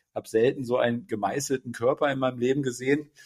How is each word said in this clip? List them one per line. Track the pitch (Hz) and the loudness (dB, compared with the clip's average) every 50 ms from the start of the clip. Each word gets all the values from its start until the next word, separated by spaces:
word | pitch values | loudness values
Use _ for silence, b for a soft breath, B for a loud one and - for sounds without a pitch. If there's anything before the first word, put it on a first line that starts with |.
| b b - | b b -10
hab | 113 - - | -10 -6 0
selten | - 110 117 135 143 147 127 | 2 4 4 4 2 0 -2
so | 113 123 | 0 0
einen | 123 120 120 120 120 - | 2 2 2 0 -2 -6
gemeißelten | - 120 104 101 98 117 143 139 - 139 131 - 123 | -6 -6 -2 -2 -2 -2 -2 -2 -2 -4 -4 -4 -6
Körper | 113 - 117 127 147 - 151 143 | -6 -2 0 0 2 2 2 0
in | 135 131 | 0 0
meinem | 131 127 127 120 | -2 -2 -2 0
Leben | 120 131 139 147 | 0 2 2 2
gesehen | 139 127 120 123 127 131 143 - 147 - B B B | 0 -4 -4 -4 0 0 0 0 0 -6 B B B